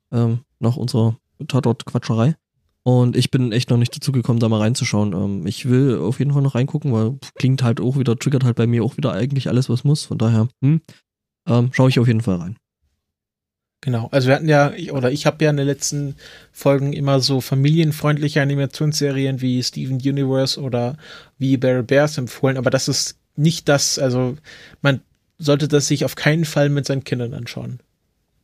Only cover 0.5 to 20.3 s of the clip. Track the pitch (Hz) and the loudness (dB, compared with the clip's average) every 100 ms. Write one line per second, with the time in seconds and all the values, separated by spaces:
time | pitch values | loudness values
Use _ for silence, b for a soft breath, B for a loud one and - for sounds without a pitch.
0.5 | - 117 127 123 110 113 113 _ - 147 | -4 -2 -2 -2 0 0 -2 _ -16 -4
1.5 | 127 123 113 - 123 - 113 120 160 _ | 0 0 -2 -4 -6 -2 0 0 0 _
2.5 | _ _ _ 127 127 123 120 127 143 123 | _ _ _ 0 2 2 2 0 0 0
3.5 | 110 - 120 120 - - 131 117 117 117 | 0 0 2 0 -2 -2 -2 0 2 2
4.5 | 110 107 127 123 104 104 92 98 98 87 | 2 2 0 -2 0 0 -2 -4 -4 -6
5.5 | - 120 123 139 104 87 127 139 143 139 | -4 0 2 2 0 -2 -2 0 2 0
6.5 | 117 131 151 143 110 110 135 - - 127 | 0 -2 -2 -2 0 0 -4 -12 -2 0
7.5 | 135 120 - 110 139 120 113 131 123 123 | 2 0 0 -2 0 0 0 0 0 0
8.5 | 113 117 117 110 - 135 92 131 139 76 | 2 2 2 0 -2 -4 -2 -2 -2 -2
9.5 | 117 127 123 143 151 - 110 113 110 117 | -2 0 0 0 0 -2 -2 2 2 0
10.5 | - 131 160 _ B _ _ _ _ - | 0 0 0 _ B _ _ _ _ 0
11.5 | 120 123 - 131 127 120 110 110 90 85 | 2 2 2 2 4 2 2 0 -4 -6
12.5 | 110 _ _ _ _ _ _ _ _ _ | -14 _ _ _ _ _ _ _ _ _
13.5 | _ _ _ 135 120 120 143 127 143 156 | _ _ _ -4 -4 0 0 2 2 4
14.5 | 147 143 - 165 139 127 147 151 147 156 | 4 4 0 -8 -2 -2 0 -2 0 0
15.5 | 143 139 139 - 147 143 139 B B B | 0 -2 -2 -4 -6 -8 -10 B B B
16.5 | - 143 139 139 151 139 135 127 135 - | -2 2 2 0 -2 0 2 2 -2 0
17.5 | 135 143 160 156 151 147 147 147 151 139 | 0 2 4 2 0 -2 0 0 0 0
18.5 | 143 135 - 151 147 143 135 135 135 127 | 0 -2 -2 -2 0 -2 0 -2 -2 -2
19.5 | 127 123 147 135 131 139 139 135 | -2 -4 -6 -4 -2 -2 0 0